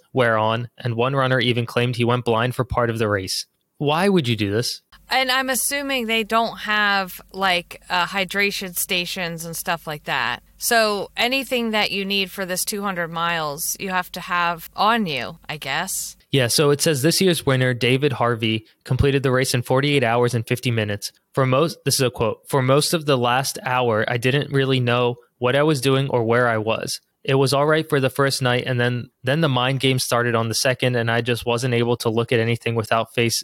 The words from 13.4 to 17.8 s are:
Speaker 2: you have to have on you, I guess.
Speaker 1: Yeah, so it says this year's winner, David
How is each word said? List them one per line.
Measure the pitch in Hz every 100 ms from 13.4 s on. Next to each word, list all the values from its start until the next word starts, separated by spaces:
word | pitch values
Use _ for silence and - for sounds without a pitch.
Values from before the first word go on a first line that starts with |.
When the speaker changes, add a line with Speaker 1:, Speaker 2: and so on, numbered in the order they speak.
| 156 143 - -
Speaker 2:
you | 196
have | 185 180
to | -
have | 165 180 170 170 - -
on | 202 233 190
you, | 135 107 165 -
I | 151
guess. | 147 143 185 - - - _
Speaker 1:
Yeah, | 139 120
so | - 147
it | 143
says | - 147
this | 147 165
year's | 190 170 -
winner, | 131 127
David | 123